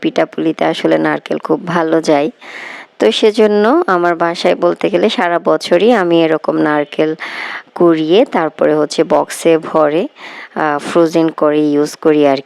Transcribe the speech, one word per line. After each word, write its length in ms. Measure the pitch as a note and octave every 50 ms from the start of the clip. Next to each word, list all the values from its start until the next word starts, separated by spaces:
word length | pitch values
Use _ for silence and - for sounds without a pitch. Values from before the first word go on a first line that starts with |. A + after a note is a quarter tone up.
পিঠাপুলিতে 640 | - D#3+ - - D#3+ - - - D#3+ E3 D#3 - D#3+
আসলে 320 | D#3+ D#3+ - - D#3+ E3
নারকেল 400 | D#3 D#3 D#3 D3+ D3 - - -
খুব 300 | - - - D#3+ D3+ -
ভালো 340 | E3+ E3+ F3 D#3+ D#3+ D#3+ E3
যায়। 280 | D#3+ D#3+ D3+ C#3+ D3 A3+ - _ - - - - - - - - - - _ -
তো 120 | G#3 A3
সেজন্য 720 | A3+ - A#3 G#3+ G#3 A#3 G#3+ G#3 G#3 G#3 G#3 A3+ D4 F4 F4+
আমার 280 | - F#3 F3 F3 F3 E3+
বাসায় 400 | E3 F3 E3+ F3 - - F3+ F3+
বলতে 340 | - E3+ F3 E3+ - - E3+
গেলে 200 | G3+ - - -
সারা 300 | - - F3+ E3+ E3+ E3
বছরই 520 | E3+ E3 D#3 D#3+ - - F3 F3 G3 A#3
আমি 320 | B3 G#3 F3+ E3+ E3+ E3 E3
এরকম 340 | D#3 D#3+ D3+ - - D#3
নারকেল 580 | D#3+ D#3 D3+ D3+ D3 C#3+ - - - D#3 D#3 D#3 - - - - - - - - - - - _
কুড়িয়ে 500 | - F3 E3+ E3 D#3+ D#3 D#3 F3 A3 C#4
তারপরে 500 | - - F#3+ D#3+ D3+ - - D#3 D3+ D3+
হচ্ছে 280 | D3+ D3 D3 - - D#3+
বক্সে 540 | F3+ D#3 D3 D3 - - - - E3+ E3
ভরে, 500 | D#3 D#3+ - - D#3 D#3 D3 D3+ E3+ A#3 D4+ - - - - - - - - -
আহ, 240 | D#3 D#3 D3+ D3 C#3+
ফ্রোজেন 500 | - - - E3+ E3+ D#3+ E3+ E3 D#3+ D#3+
করে 300 | D#3 - D#3 D3+ D3+ D3+
ইউজ 360 | D3+ D3 C#3+ D3 D3 C#3+ -
করি 320 | - - D#3+ D3+ D3+ D3
আর 100 | C#3 C3+ C#3 -